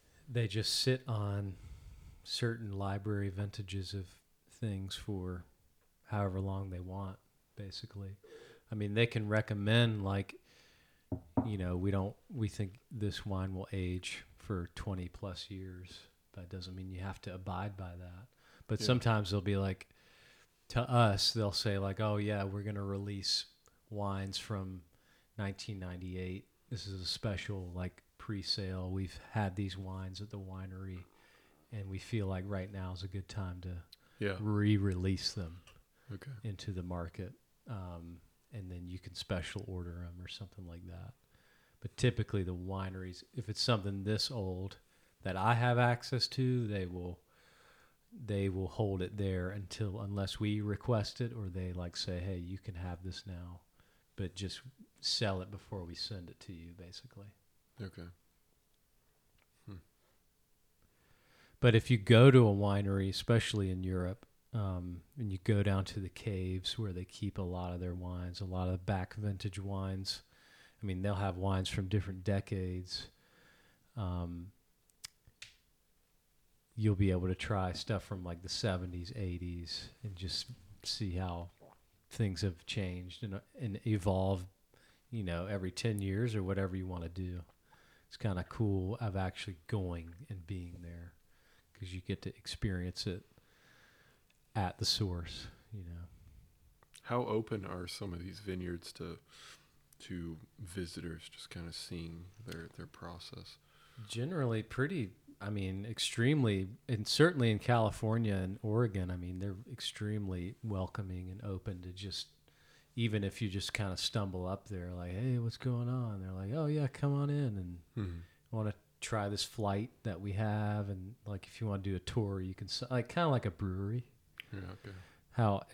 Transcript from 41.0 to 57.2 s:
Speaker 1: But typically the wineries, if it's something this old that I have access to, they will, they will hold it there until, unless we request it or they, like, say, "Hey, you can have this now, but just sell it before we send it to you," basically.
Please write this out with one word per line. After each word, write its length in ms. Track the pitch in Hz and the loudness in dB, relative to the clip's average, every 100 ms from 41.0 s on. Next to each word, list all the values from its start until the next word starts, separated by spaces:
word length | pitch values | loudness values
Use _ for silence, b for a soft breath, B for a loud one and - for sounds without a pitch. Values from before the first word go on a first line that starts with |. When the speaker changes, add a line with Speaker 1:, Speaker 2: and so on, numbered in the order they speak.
| 95 - _ b b b b b | -12 -16 _ b b b b b
Speaker 1:
But 160 | - - | -10 2
typically 460 | 123 - 107 104 | 4 4 0 0
the 120 | 90 | 0
wineries, 720 | 90 90 95 95 95 92 90 - | -2 -4 -4 -4 -6 -8 -10 -12
if 140 | - 107 | -8 -6
it's 120 | 107 | -2
something 440 | - 113 98 98 | 4 4 2 0
this 260 | 98 107 - | 2 2 2
old 480 | 120 95 92 98 - b b b b | -2 -2 -2 -6 -8 b b b b
that 140 | 95 92 | -4 2
I 180 | 104 | 4
have 240 | 117 123 120 | 6 6 6
access 500 | 123 120 - 123 - | 6 4 0 0 0
to, 380 | - 127 123 113 | 2 2 4 2
they 200 | 101 90 | 0 -2
will, 340 | 90 90 87 _ B B B B B B B _ | -4 -6 -8 _ B B B B B B B _
they 360 | 226 113 101 98 | -12 -2 2 2
will 180 | 92 92 | 2 -2
hold 320 | - 107 95 | 2 2 2
it 140 | 90 104 | 0 0
there 320 | 98 92 90 | 0 2 0
until, 500 | 104 92 - 107 98 | -4 -6 -4 -2 -2
unless 360 | 101 101 98 - | -2 -2 -2 0
we 220 | 104 104 | 0 2
request 600 | 104 98 - 113 104 - | 0 -2 2 2 2 -2
it 100 | 120 | -4
or 160 | 120 95 | -4 -6
they, 240 | 92 90 | -4 -4
like, 240 | 90 87 - | -4 -4 -4
say, 240 | - 90 | -4 -2
"Hey, 180 | 92 90 | -2 -4
you 200 | 87 95 | -4 -8
can 160 | - 85 | -8 -6
have 260 | 90 87 | -6 -6
this 240 | 92 87 98 | -6 -8 -10
now, 360 | 87 87 90 _ b b b b - | -10 -10 -14 _ b b b b -6
but 180 | 92 92 | -6 -4
just 240 | 98 - 127 - - _ | -6 -6 -12 -20 -20 _
sell 400 | - - 107 92 | -2 2 2 0
it 80 | 92 | -4
before 340 | 101 - 98 | -10 -10 -8
we 100 | 85 | -8
send 340 | 85 - 101 85 | -8 -8 -8 -10
it 80 | - | -16
to 120 | - | -14
you," 220 | 87 85 | -14 -14
basically. 580 | 87 90 - - 101 | -16 -14 -16 -16 -18